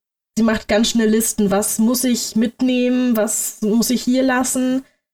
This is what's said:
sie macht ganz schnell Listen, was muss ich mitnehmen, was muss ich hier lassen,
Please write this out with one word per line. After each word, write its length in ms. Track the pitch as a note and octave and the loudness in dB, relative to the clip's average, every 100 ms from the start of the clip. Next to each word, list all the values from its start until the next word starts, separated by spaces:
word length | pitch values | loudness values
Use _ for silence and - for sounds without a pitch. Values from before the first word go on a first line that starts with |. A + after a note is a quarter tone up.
| _ _ _ - | _ _ _ -2
sie 40 | |
macht 220 | A3 G#3+ - | 0 0 0
ganz 220 | G#3 A#3 | 0 2
schnell 220 | A#3 A3 | 2 2
Listen, 400 | A3 A3 - G#3 | 2 0 0 0
was 280 | G3 G#3 - | 0 -2 0
muss 260 | A3 B3 | 0 0
ich 300 | C4 A#3+ - A3 | 0 -2 -2 -2
mitnehmen, 840 | A#3 - B3+ B3+ B3 B3+ B3+ A3 | -2 0 -2 0 0 0 0 0
was 420 | G#3+ - - - | 0 -2 -6 -4
muss 300 | G#3+ A3+ G#3+ | 0 0 0
ich 100 | A#3+ | -2
hier 200 | - B3+ | 0 0
lassen, 600 | C4 B3+ C4 B3+ B3+ C4 C4 _ _ | 2 0 -2 -2 -2 -2 -6 _ _